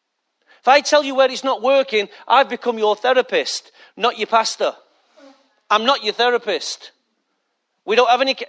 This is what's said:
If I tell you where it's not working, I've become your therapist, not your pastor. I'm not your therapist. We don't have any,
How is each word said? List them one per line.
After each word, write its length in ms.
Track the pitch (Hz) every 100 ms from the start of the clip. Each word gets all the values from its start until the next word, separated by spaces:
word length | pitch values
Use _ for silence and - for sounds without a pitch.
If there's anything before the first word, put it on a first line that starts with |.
| _ _ _ _ _ _
If 80 | 240
I 100 | 285
tell 240 | - 294
you 120 | 277 262
where 140 | 262
it's 140 | 240
not 180 | 269 214
working, 460 | 247 269 269 214 202 - -
I've 180 | 254 226
become 300 | 240 240 226
your 160 | 208 202
therapist, 760 | 247 254 - 180 127 - - _ - -
not 200 | 226 220
your 100 | 208
pastor. 460 | 226 - - 165 - _ _ _ _ 277 _ _ _ -
I'm 140 | 208
not 180 | 233 262
your 120 | 214
therapist. 760 | 196 247 240 214 156 - - - _ _ _ _ _ _ _ _ _
We 140 | - 233
don't 120 | 233
have 120 | 247
any, 160 | 269 -